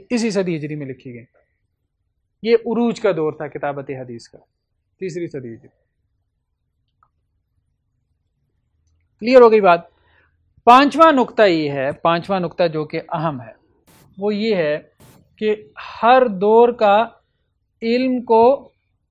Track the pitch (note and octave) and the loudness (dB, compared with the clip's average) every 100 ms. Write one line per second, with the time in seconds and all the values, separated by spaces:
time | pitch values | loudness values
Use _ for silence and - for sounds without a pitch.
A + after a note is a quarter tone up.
0 | - A#3+ A3+ G3+ F3+ D#3+ D3 D3+ C#3 C3 | -6 -4 -4 -4 -4 -6 -8 -12 -12 -16
1 | C3+ A#2+ A#2 _ _ _ _ _ _ _ | -18 -20 -20 _ _ _ _ _ _ _
2 | _ _ _ _ G#3+ A#3 A#3 A3+ A#3+ A3 | _ _ _ _ -2 0 0 -2 -2 -2
3 | G#3 E3 D#3 D3 D3+ D3 C#3+ C#3+ C#3 C3 | -4 -2 -4 -6 -12 -10 -8 -8 -12 -14
4 | B2 A#2 - - _ _ _ _ _ _ | -14 -16 -20 -20 _ _ _ _ _ _
5 | F#3+ E3+ E3+ D3 B2 A2+ - _ _ _ | -12 -10 -10 -12 -14 -18 -20 _ _ _
6 | _ _ _ _ _ _ _ _ _ _ | _ _ _ _ _ _ _ _ _ _
7 | _ _ _ _ _ _ _ _ _ _ | _ _ _ _ _ _ _ _ _ _
8 | _ _ _ _ _ _ _ _ _ _ | _ _ _ _ _ _ _ _ _ _
9 | _ _ A3 C4 A#3 A3 G3 E3+ - _ | _ _ 2 6 6 6 2 0 -2 _
10 | _ _ _ _ _ _ - B3 C#4+ C#4 | _ _ _ _ _ _ 6 6 6 4
11 | D#4+ C#4+ A#3+ - G#3 E3 D3+ C#3 C3 D#3+ | 4 4 -2 2 2 2 -2 -4 -6 -4
12 | E3+ E3+ E3 G3 E3+ - F3 D#3 D3+ D#3+ | -2 -2 -2 -6 -6 -2 -2 -2 -8 -10
13 | - E3 D#3+ C3+ A2+ - _ _ _ _ | -10 -6 -6 -8 -14 -20 _ _ _ _
14 | _ - G3+ G#3 A3+ G3 D3+ D3+ - _ | _ -10 -6 -4 -4 -2 -2 -4 -10 _
15 | - _ _ _ G#3+ G#3+ - - - - | -20 _ _ _ -6 -6 -8 -20 -20 -4
16 | A3+ C4 B3 F#3+ G3+ A3+ A#3+ A#3 G#3+ G3+ | 2 4 2 -2 2 4 4 2 2 2
17 | A3+ - _ _ _ _ _ _ A3+ A#3+ | 0 -8 _ _ _ _ _ _ -4 -2
18 | C4 B3+ A#3+ A3+ A#3 C#4 - _ _ _ | -2 -4 0 4 4 2 -4 _ _ _
19 | _ | _